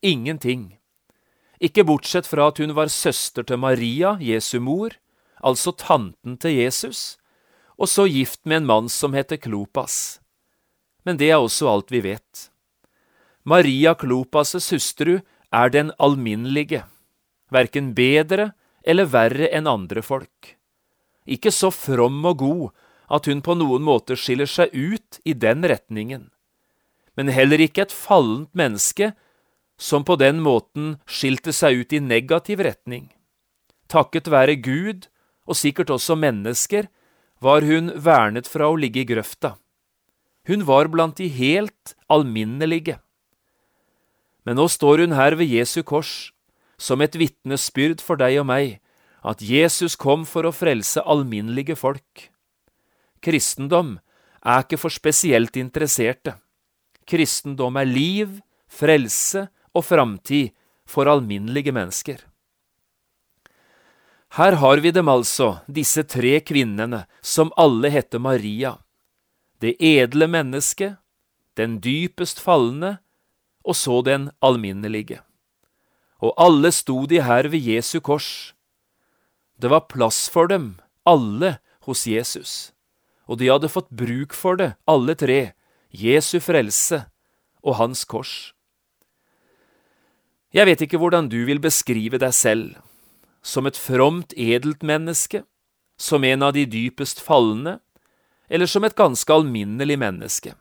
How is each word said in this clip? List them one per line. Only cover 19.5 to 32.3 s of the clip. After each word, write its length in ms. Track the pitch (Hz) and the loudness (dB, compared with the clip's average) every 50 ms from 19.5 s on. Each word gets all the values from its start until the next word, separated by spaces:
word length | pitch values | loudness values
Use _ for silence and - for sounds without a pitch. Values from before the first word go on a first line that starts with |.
| - 156 156 156 | -2 -2 -2 -2
andre 320 | 127 107 92 85 98 110 110 | -2 -2 -4 -6 -8 -8 -6
folk. 520 | - 139 135 127 _ _ _ _ - _ _ _ _ _ _ _ _ _ _ _ _ _ _ _ | -6 -8 -8 -8 _ _ _ _ -20 _ _ _ _ _ _ _ _ _ _ _ _ _ _ _
Ikke 280 | - 135 127 - 214 208 | -10 -10 -2 -2 -2 0
så 160 | - - 190 180 | 2 0 -2 -2
from 520 | - - - 135 120 120 123 135 143 151 | -2 -6 -4 2 2 2 2 2 0 -2
og 160 | 175 175 135 | -2 -2 0
god 240 | 135 135 151 180 156 110 _ _ _ _ _ _ _ _ - | 0 -2 -2 -2 -6 -8 _ _ _ _ _ _ _ _ -4
at 160 | 151 - - | -2 0 -2
hun 100 | 143 143 139 | -4 -4 -2
på 80 | 170 175 | -2 0
noen 300 | 175 165 143 127 127 151 | 0 0 0 0 0 2
måte 320 | 156 143 117 - - 131 120 | 2 2 2 2 -2 -8 -6
skiller 300 | - - 127 123 143 131 | -2 -4 -2 -2 -2 -4
seg 240 | - - 175 - - | 0 0 0 0 0
ut 480 | 131 135 165 214 220 _ _ - - _ | -4 -6 -4 -6 -8 _ _ -20 -12 _
i 80 | 160 156 123 | -6 -4 0
den 260 | 110 110 117 143 175 | 2 2 2 2 2
retningen, 640 | 175 131 101 _ _ 113 107 107 117 131 131 - _ _ _ _ _ _ _ _ _ _ _ _ _ _ _ _ _ _ | -2 -2 -2 _ _ -10 -10 -10 -10 -12 -16 -18 _ _ _ _ _ _ _ _ _ _ _ _ _ _ _ _ _ _
men 160 | - 135 139 | -6 -4 -2
heller 300 | 131 139 135 139 151 151 160 | 2 4 4 4 6 4 4
ikke 220 | 151 _ - 196 | 2 _ -2 -4
et 80 | 196 - | -4 -4
fallent 540 | - - - 208 185 143 113 107 127 156 - _ 180 | -16 -2 2 4 4 4 2 -2 -6 -8 -10 _ -2
menneske 560 | 165 131 107 101 - - - - 196 214 208 _ _ _ _ _ _ _ _ _ _ _ _ _ | -2 -2 -2 -2 -4 -4 -2 -2 -2 -2 -4 _ _ _ _ _ _ _ _ _ _ _ _ _
som 240 | - - - 147 147 | -8 -2 -2 -2 2
på 140 | - 180 147 | 0 2 4
den 220 | 135 135 147 160 165 | 4 2 2 2 0
måten 540 | 151 127 113 - _ _ 147 151 156 151 139 _ - | 2 2 2 0 _ _ -8 -8 -8 -8 -10 _ -14
skilte 460 | - - - 135 131 123 _ 170 147 | -10 -4 -2 -2 -2 -2 _ -6 -4
seg 300 | - - 151 131 123 123 | 2 2 2 2 2 0
ut 80 | _ 151 | _ -2
i 80 | 151 143 | -4 -2
negativ 560 | 131 117 117 123 131 | 2 0 0 2 2